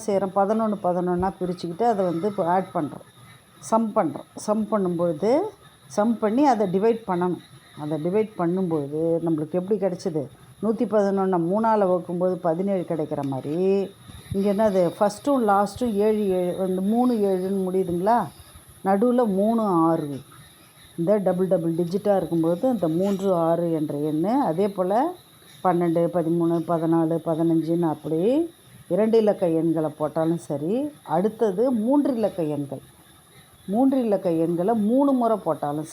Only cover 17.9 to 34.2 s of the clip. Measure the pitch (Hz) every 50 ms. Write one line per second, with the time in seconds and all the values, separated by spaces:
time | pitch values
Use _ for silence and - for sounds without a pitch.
17.9 | 175 170 185 214 240 233 185 143 - - - - - - - - - - - 190
18.9 | 196 196 240 247 240 247 240 214 185 190 202 220 233 226 220 202 180 165 165 165
19.9 | 165 160 156 143 139 127 - - - - - - - - - - _ - - -
20.9 | - 175 170 180 214 208 185 185 180 175 190 170 190 175 165 170 165 165 175 165
21.9 | 180 202 - 208 196 185 170 - 170 165 160 165 175 175 262 262 247 196 175 160
22.9 | 160 170 190 202 202 180 196 196 185 170 165 165 170 165 175 170 165 156 156 139
23.9 | 147 143 151 156 147 151 165 202 247 285 254 180 156 175 202 208 196 190 185 180
24.9 | 202 240 285 349 359 - - - - - - - - - - 185 175 170 175 170
25.9 | 165 170 170 165 - 180 160 160 170 170 165 170 170 165 156 165 175 165 165 160
26.9 | 165 165 165 160 165 165 - 165 160 156 165 165 165 165 156 160 170 175 170 160
27.9 | 147 - - 151 160 160 180 226 269 311 339 330 - _ - - - - - -
28.9 | 170 190 220 220 226 226 214 208 190 202 190 170 160 160 165 165 156 165 156 147
29.9 | 151 - 151 143 - 165 160 160 170 160 - - 151 143 151 170 220 262 294 294
30.9 | 285 - _ - 151 175 196 214 214 - 240 208 180 190 240 277 254 214 208 247
31.9 | 285 294 277 277 254 226 214 185 - 180 160 151 147 143 143 135 135 - - -
32.9 | - - - - - - _ _ _ - - _ - _ - 185 196 233 269 269
33.9 | 277 262 240 220 202 190